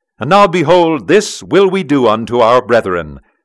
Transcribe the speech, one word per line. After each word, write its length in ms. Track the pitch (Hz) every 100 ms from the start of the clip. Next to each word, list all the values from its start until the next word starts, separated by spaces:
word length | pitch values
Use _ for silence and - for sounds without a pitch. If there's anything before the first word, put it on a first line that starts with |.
| _ -
And 120 | 165
now, 160 | 202 202
behold, 600 | 175 147 180 165 147 95
this 340 | 202 - -
will 260 | 90 175 196
we 140 | 190
do 240 | 147 139 113
unto 320 | 110 110 120
our 260 | 113 123
brethren, 560 | 104 113 101 87 78 67 _ _